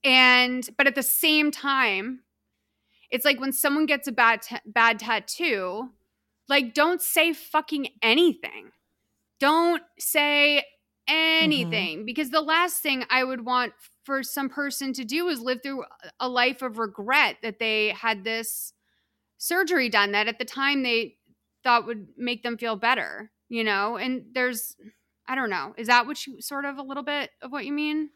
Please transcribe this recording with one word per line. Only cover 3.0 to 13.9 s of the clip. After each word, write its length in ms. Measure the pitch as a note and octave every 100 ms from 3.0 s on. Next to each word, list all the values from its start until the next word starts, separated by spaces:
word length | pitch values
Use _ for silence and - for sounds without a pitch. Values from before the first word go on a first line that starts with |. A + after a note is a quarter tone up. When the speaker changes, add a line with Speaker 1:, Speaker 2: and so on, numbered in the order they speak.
| _
Speaker 1:
it's 140 | A#3+
like 160 | D4 C4
when 120 | C4+
someone 340 | C4+ D4 C#4+ D#4
gets 220 | C#4+ C#4
a 40 |
bad 300 | A3+ A#3 A3
ta-, 180 | - A#3 G#3+
bad 320 | A#3 A#3 A3
tattoo, 920 | A3 A3 - - E4+ G#3 F#3 G3+ B3+ _ _ _ _ _ -
like, 260 | C#4 A#3+
don't 280 | C#4+ D#4 F4+
say 300 | - - E4
fucking 540 | D#4 - D4+ D4+ D4+ C4+ _
anything. 720 | A3+ C4 F4 - - G#2+ - _ _ _ _ _ _ _
Don't 420 | C#4 D#4+ E4+ E4 - -
say 680 | - D4+ D4 D4 D4 C#4+ C#4+ _ _ _ - D#4 D#4+ D#4+
Speaker 2:
Mm-hmm. 480 | D#4+ D4 F3 G#3+ F3+
Speaker 1:
anything, 160 | D#3+ A3
because 240 | B3 C4+
the 100 | D#4
last 400 | D4+ D#4+ F4+ -
thing 220 | D#4 C4 B3
I 140 | B3+
would 200 | C4 B3+ A#3
want 280 | B3 A#3+ _ -